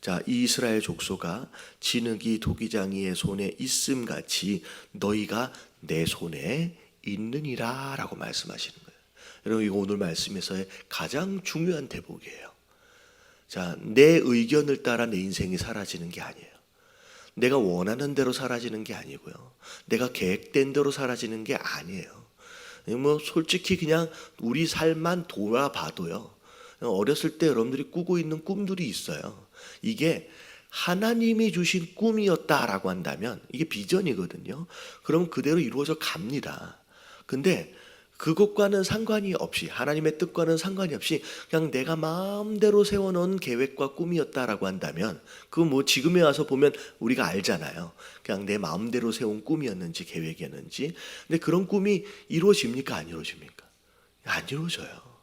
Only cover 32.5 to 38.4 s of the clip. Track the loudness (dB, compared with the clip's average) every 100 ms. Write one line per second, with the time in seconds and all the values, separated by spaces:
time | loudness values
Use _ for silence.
32.5 | 2 4 0 0 -2 -4 -4 -6 -8 -10
33.5 | -4 -4 -4 0 0 2 -2 -4 -8 -10
34.5 | -10 -12 -14 -18 -18 0 2 2 0 2
35.5 | 2 2 -2 -2 -2 -4 -4 -4 -4 -6
36.5 | -10 -12 -18 _ -20 -20 -20 -6 0 2
37.5 | 2 0 -14 -20 -20 _ _ -2 4